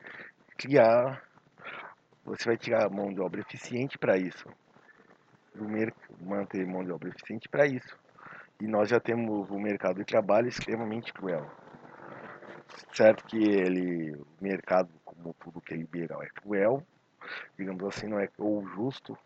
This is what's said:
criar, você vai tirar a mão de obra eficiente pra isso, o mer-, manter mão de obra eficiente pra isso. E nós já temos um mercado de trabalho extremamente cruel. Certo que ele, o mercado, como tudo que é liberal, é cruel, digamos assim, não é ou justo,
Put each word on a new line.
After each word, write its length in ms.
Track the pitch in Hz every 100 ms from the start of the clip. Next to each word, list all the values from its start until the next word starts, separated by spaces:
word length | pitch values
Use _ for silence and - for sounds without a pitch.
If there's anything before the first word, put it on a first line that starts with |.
| - - - _ _ -
criar, 640 | 131 139 113 117 131 131 - _ _ _ - - - - _ _
você 200 | - 101
vai 120 | 117 113
tirar 300 | - 113 104
a 40 |
mão 220 | 98 101
de 80 | 95
obra 200 | 92 95
eficiente 580 | - - - 120 139 -
pra 180 | 123 95
isso, 320 | 92 - - - _ _ _ - _ _ _ _ _
o 100 | 98
mer-, 280 | 107 107 110 - - -
manter 440 | 90 101 98 101 92
mão 180 | 92
de 80 | 90
obra 160 | 82 92
eficiente 400 | - - 110 -
pra 180 | 143 147
isso. 320 | 131 - - _ - - - - -
E 60 | 107
nós 220 | 104 104
já 100 | 117
temos 520 | - 117 113 104 95
um 100 | 98
mercado 380 | 104 101 95 92
de 60 |
trabalho 440 | 104 117 98 104 123
extremamente 640 | - - 113 113 110 -
cruel. 360 | - 92 82 73 - - - - - - - - - - - - - -
Certo 320 | - 110 110
que 120 | - 113
ele, 800 | 107 101 92 92 90 85 78 73
o 100 | 71 78
mercado, 480 | 98 95 - 92 90 80
como 280 | - 82 85
tudo 260 | - 85 85
que 140 | -
é 20 | 82
liberal, 460 | 80 87 80 73
é 40 | 76
cruel, 540 | - 101 101 104 139 165 _ _ _ - - - -
digamos 280 | 95 92
assim, 240 | 98 - 107
não 100 | 107
é 100 | 98 -
ou 300 | 107 107 95
justo, 500 | 90 123 135 - 113